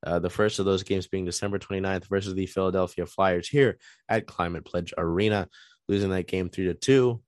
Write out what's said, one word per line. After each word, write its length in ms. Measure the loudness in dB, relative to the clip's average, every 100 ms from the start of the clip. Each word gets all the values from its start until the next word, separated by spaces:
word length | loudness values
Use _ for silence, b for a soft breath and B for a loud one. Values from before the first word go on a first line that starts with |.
Uh, 140 | 0 -2
the 140 | -2
first 260 | 0 0 2
of 80 | 0
those 160 | 0
games 260 | 0 -4 -2
being 180 | -4 -4
December 340 | -4 -4 -6
twenty-ninth 480 | -4 -4 -2 -2 -2
versus 240 | -2 -2
the 140 | -4 -4
Philadelphia 580 | 0 0 2 0 -2 -8
Flyers 420 | 0 2 2 0
here 300 | 2 4 2 B B _
at 160 | -2 -2
Climate 400 | -4 -4 -4 -6
Pledge 260 | -6 -4 -4
Arena, 500 | -2 2 2 2 -2 B B B _
losing 220 | 0 2
that 180 | -2 -2
game 220 | -4 -4
three 160 | -2 -4
to 80 |
two. 480 | -2 4 4 4 0